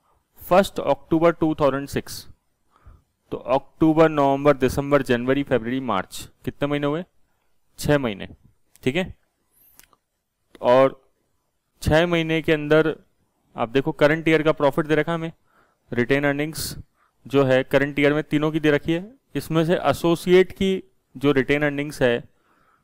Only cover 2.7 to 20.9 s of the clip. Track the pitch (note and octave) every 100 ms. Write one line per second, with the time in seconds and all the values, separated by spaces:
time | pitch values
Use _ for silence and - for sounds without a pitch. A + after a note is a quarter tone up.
2.7 | _ - - _ _ - - - C3+ -
3.7 | - D#3+ D#3 D#3+ D3 C#3 C#3 D3 C3 B2+
4.7 | - C#3+ C#3+ B2+ A#2+ B2+ C#3 C#3 B2 A2+
5.7 | C3 B2+ F#2+ - - - _ - - C#3+
6.7 | D3 C#3+ D#3 F#3+ _ _ _ _ _ _
7.7 | - - D3 B2 F#2+ F2 - _ _ _
8.7 | _ C3 D#3+ E3+ - _ _ _ _ _
9.7 | _ _ _ _ _ _ _ _ - B2
10.7 | B2+ C3+ - _ _ _ _ _ _ _
11.7 | - - D3+ F3 E3+ D#3+ D#3+ D#3+ D3+ D3
12.7 | D#3 D#3 - _ _ _ _ _ B2 A#2
13.7 | C3 D#3 - D3 D#3+ D#3+ D#3+ D#3 D3 C#3+
14.7 | E3+ D3 D3+ D3+ E3 E3 - _ _ _
15.7 | _ - A#2+ A#2+ C#3 C#3+ C#3+ D3+ D3+ -
16.7 | - - _ _ _ A#2+ C3+ C3+ C3 -
17.7 | C#3 C#3+ C#3+ C#3+ D3+ - D3 D#3 D#3 D3+
18.7 | C#3+ - E3 G#3 C4+ _ C#3+ - D#3+ D#3+
19.7 | F3+ C#3+ A#2+ E3+ E3+ F3 F3+ F#3 - F#3+
20.7 | F#3+ -